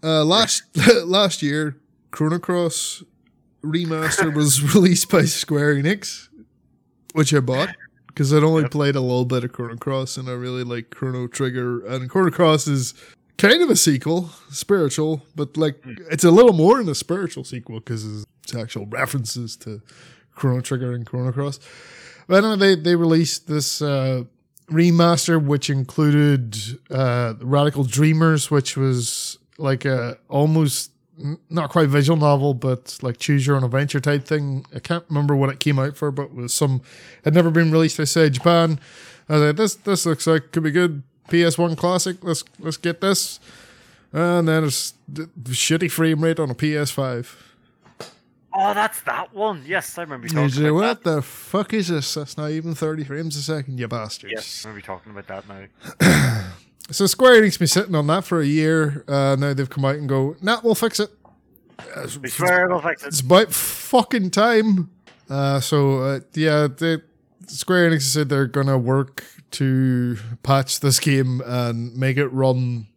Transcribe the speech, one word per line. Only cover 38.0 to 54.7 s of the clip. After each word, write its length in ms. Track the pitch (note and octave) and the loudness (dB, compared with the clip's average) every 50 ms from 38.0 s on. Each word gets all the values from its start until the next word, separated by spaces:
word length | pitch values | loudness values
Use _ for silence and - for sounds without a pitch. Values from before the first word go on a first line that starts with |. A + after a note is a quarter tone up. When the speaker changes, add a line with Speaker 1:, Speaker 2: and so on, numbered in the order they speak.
| D#3 C3+ - E3 D#3+ D3+ C3+ | -2 0 4 4 4 4 2
Speaker 1:
Japan. 460 | B2+ - F3 E3+ E3+ E3 E3 D#3+ C#3+ - - - - - - - - _ - | 2 2 4 4 4 4 2 0 -4 -6 -16 -20 -20 -20 -20 -20 -20 _ 0
I 40 | D3+ | 2
was 80 | D3+ | 4
like, 140 | D3 D3+ D3+ | 4 4 2
"This, 200 | D#3+ A3 G3+ - | 2 0 -2 -2
this 300 | - _ G3+ G3 E3+ - | -6 _ -2 -2 0 0
looks 200 | F3 D#3+ - - | -2 -2 0 2
like 240 | E3 D#3+ D#3+ - _ | 2 2 2 0 _
could 120 | - E3 D#3+ | -4 -2 -2
be 80 | D#3 | 0
good. 320 | C#3+ F3 F3+ F3 D#3 C#3+ C3 _ _ _ _ - | 2 2 2 2 0 -4 -12 _ _ _ _ -2
P 140 | E3+ E3+ E3+ | 2 2 2
S 140 | E3+ D3+ | 2 2
one 180 | - F3 E3+ E3 | 0 0 -2 0
classic. 420 | - - F3 F#3 F3+ - F#3 F3 F#3 - | -2 -2 0 0 0 -2 -4 -6 -8 -6
Let's, 200 | F3+ D#3+ - - _ _ - | -6 -6 -6 -6 _ _ -12
let's 180 | - D#3+ D3+ | -10 -10 -10
get 240 | - - F3 E3 E3+ | -4 -4 -6 -4 -2
this." 380 | F#3 G3 G3 F3+ - - - - _ - - - - - - _ _ _ _ _ _ _ | 0 0 0 0 -2 -6 -10 -16 _ -20 -20 -20 -20 -20 -20 _ _ _ _ _ _ _
And 360 | - D3+ E3+ F3 F3 F3 E3 | -4 -2 0 2 2 2 2
then 160 | D#3+ D#3 D#3+ D#3+ | 2 2 2 2
it's 280 | D3 B2+ - - - - _ _ - | 0 -2 -4 -6 -8 -12 _ _ -16
d-, 120 | C#3 D3+ D#3+ D#3+ _ - A#2 | -12 -12 -12 -12 _ -16 -10
shitty 440 | B2+ B2+ - - - D#3 E3 F#3 E3+ | -8 -4 -4 0 0 0 0 0 -2
frame 320 | - - D#3+ D#3+ D#3+ D3 D#3+ | -2 0 0 0 2 2 0
rate 160 | E3 E3 E3 | 0 0 0
on 100 | D#3 C3+ | -2 -4
a 60 | A#2+ | -4
P 200 | - - D3+ D3+ | -4 -4 -2 -2
S 160 | D3 D3 C3+ | -2 -4 -4
five. 500 | - - C3+ C3 B2 A#2+ B2 - - _ - _ _ _ _ _ _ _ _ _ _ _ - - _ _ _ _ _ _ _ _ - | -4 -6 -6 -6 -6 -8 -10 -12 -16 _ -20 _ _ _ _ _ _ _ _ _ _ _ -20 -20 _ _ _ _ _ _ _ _ -4
Speaker 2:
Oh, 160 | G3 F#3+ G3+ G#3 | 0 0 0 2
that's 280 | G3+ G#3+ G#3+ - - | 0 -2 -2 -2 -6
that 320 | - - - - F3+ - A#3 | -8 -6 -6 -6 -8 -10 -6
one. 300 | G3 G#3 A3 G3 D#3 C3 | -4 -4 -4 -4 -6 -8
Yes, 320 | C#3+ F#3 F#3 - - - | -6 -6 -6 -6 -6 -12
I 40 | - | -12
remember 260 | E3+ D#3 D3 B2 A#2 | -12 -12 -12 -12 -8
you 40 | E3 | -4
Speaker 1:
You 160 | D#3+ D3+ D3 | -2 0 0
Speaker 2:
talking 140 | C#3+ B2+ C#3 D3+ | 0 0 0 0
Speaker 1:
say, 40 | |
Speaker 2:
about 80 | D3+ D3+ | 2 2
Speaker 1:
"What 280 | E3+ G#3 A#3 A#3 - _ | 2 0 0 -2 -2 _
Speaker 2:
that. 120 | F3 D#3 | -4 -2
Speaker 1:
the 60 | D3 | -2
fuck 520 | C3 - - - - - - G3 G3+ - A3 | -4 -8 -12 -20 -14 -6 -4 -4 -2 -2 -2
is 140 | A3 F#3+ E3+ | -4 -2 -2
this? 240 | F3 D3+ C3 - - | -4 -4 -4 -6 -8
That's 240 | D#3 D3 - - | -10 -10 -12 -12
not 140 | - D3+ D3+ | -10 -8 -6
even 240 | D#3 D#3+ D#3+ E3+ D#3+ | -6 -6 -6 -8 -8
thirty 280 | - D#3+ D#3 D#3 D#3 D3 | -6 -6 -6 -6 -6 -8
frames 320 | C3+ C#3 D3+ E3 E3 C#3+ | -10 -8 -8 -8 -8 -8
a 40 | D3 | -8
second, 380 | C#3 D3+ D#3+ D3+ C3+ C3+ C3 B2 | -6 -6 -6 -6 -6 -8 -8 -8
you 80 | A#2+ | -8
bastards." 460 | A2+ B2 A#2 G#2+ G#2+ - - - G2+ A2 | -8 -8 -10 -10 -10 -14 -16 -14 -12 -12
Speaker 2:
Yes, 300 | A2 G#2 - - - - | -12 -10 -12 -14 -14 -14
I 40 | |
remember 100 | A2 | -14